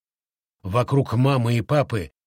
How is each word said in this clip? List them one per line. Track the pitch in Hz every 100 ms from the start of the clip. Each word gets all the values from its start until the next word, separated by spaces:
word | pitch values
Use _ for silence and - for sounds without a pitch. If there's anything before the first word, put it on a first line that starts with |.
| _ _ _ _ _ _
Вокруг | 95 104 120 139 131
мамы | 113 131 139 117 120
и |
папы | - 147 131 113 76 _